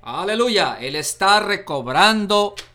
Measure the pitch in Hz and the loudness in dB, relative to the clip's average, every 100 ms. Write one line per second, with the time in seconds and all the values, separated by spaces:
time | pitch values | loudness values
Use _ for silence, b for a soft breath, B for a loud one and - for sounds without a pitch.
0 | - 135 190 220 247 202 147 113 127 151 | -12 -8 -4 0 0 2 0 -2 -8 -6
1 | 143 - 190 208 202 196 - 143 120 143 | -8 -2 2 2 2 -4 -4 -6 -2 4
2 | 208 220 196 208 202 - B | 4 2 0 2 0 -4 B